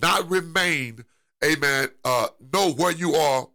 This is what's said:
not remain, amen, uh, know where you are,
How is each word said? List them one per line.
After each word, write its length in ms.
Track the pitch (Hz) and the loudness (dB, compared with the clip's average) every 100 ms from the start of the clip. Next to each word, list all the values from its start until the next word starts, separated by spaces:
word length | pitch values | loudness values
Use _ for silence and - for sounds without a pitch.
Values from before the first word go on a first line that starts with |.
not 300 | 170 196 175 | -2 0 0
remain, 760 | 185 170 185 180 151 123 113 - _ _ - | -2 -2 -2 -2 -2 -6 -12 -20 _ _ -4
amen, 440 | 147 156 143 135 135 - | -2 0 0 0 -2 -4
uh, 240 | 127 123 104 - 131 | -2 0 -2 -6 -4
know 200 | 180 190 | 0 0
where 200 | 131 175 | 2 0
you 220 | 165 175 | 0 0
are, 340 | 151 147 131 123 | 2 2 0 -4